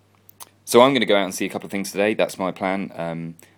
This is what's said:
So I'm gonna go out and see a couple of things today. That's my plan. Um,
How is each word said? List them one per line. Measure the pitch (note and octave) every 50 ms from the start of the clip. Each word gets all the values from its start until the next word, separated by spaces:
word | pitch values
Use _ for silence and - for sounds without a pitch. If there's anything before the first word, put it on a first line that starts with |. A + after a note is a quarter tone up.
| _ _ _ _ _ - - - - - _ _ _
So | - - A#2+ B2
I'm | C3+ C#3
gonna | B2+ A2
go | F#2+ G#2
out | G2+ G2
and | F2+ F#2+
see | - G2+
a | F#2
couple | - G#2 -
of | -
things | - G2 F#2+ -
today. | - F#2 G2+ G#2+ A2
That's | - F2+ - - -
my | F#2+ F2+
plan. | E2+ - G2 F#2 F#2+ G2 F#2 - -
Um, | - E2 E2+ E2 E2+ E2 E2 E2 - - - _